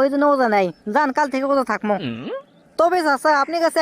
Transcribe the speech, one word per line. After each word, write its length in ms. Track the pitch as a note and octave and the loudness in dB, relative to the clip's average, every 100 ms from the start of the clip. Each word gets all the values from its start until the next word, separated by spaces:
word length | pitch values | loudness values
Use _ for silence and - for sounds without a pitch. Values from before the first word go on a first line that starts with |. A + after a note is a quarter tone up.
ওই 60 | C4+ | 2
জন্য 120 | C#4 D4 | 2 2
ওজা 160 | C#4+ A#3+ | 2 2
নাই। 120 | G#3 F3+ - G#3 | 2 0 -4 -4
যান, 140 | A#3 D4 C4 | 0 0 0
কাল 100 | D4 | -2
থেকে 140 | C4 C4+ | -2 0
ওজা 120 | C#4 A#3+ | 0 0
থাকবো। 220 | G#3 G#3 G3 C#3 A2+ C3+ C5+ C#5+ _ _ - | -4 -2 -2 -4 -8 -10 -12 -14 _ _ 0
তবে 200 | E4+ F4+ D#4 | 0 2 0
চাচা, 240 | C4+ D#4 D4 | 0 2 2
আপনার 180 | C#4 E4 | 0 0
কাছে 140 | E4 E4 | 0 0